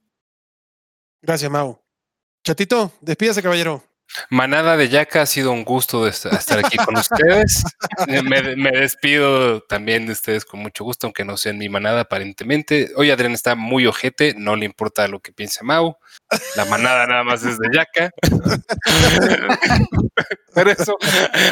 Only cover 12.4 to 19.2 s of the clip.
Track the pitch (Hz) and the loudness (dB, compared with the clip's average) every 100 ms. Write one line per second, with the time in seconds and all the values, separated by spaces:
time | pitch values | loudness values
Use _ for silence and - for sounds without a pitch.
12.4 | - 151 151 151 131 - 147 131 120 117 | -4 -4 0 0 0 2 2 2 0 -2
13.4 | - 120 113 131 123 - 131 - 151 104 | -2 -2 0 0 2 0 -2 0 0 0
14.4 | 104 107 107 - 107 - 101 98 - - | -2 -2 -4 -6 -6 -2 -2 -4 -14 -12
15.4 | 104 - 117 160 165 156 _ - - 220 | -10 -8 -2 0 0 -4 _ -20 -6 -6
16.4 | - 107 98 107 120 127 123 123 120 120 | -4 -4 -2 0 2 2 2 0 0 -2
17.4 | 120 113 110 139 165 - 175 - 156 - | -2 -2 -2 -2 -2 -2 -4 -2 0 2
18.4 | 170 175 - - - 160 160 170 | 0 -2 -4 -4 0 4 4 4